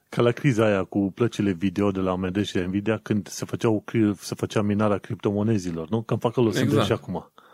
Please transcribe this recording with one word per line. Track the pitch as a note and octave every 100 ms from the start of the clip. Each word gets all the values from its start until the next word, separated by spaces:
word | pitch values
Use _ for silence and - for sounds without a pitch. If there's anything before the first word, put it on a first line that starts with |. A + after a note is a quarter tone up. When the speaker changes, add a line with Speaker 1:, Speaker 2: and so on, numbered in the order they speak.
| -
Speaker 1:
ca | -
la | A#2+
criza | A#2+ D3 G#2+ A2
aia | G2+
cu | F#2 G#2 G2
plăcile | - A#2 - G2+
video | E2+ G2 F2+ G2+
de | F#2+
la | F#2+
A |
M | F#2 F#2+
D | F#2+
și | G2 G2+
Nvidia, | F2 G2 G2+ G#2+
când | - G#2+ -
se | -
făceau | F#2+ - A#2 G#2+
cri-, | - A#2 G#2 F#2+
se | -
făcea | - F#2+ A2+
minarea | G#2 G#2 G#2+ G2
criptomonezilor, | - - A2 G2+ G#2+ G#2+ F2+ E2 D#2+
nu? | A2+
Cam | A2+ A2+
pe | A#2+
acolo | C3 A2+
suntem | - -
Speaker 2:
Exact. | C#3+ G2+
Speaker 1:
și |
acum. | G#2+ - F2+ - _ -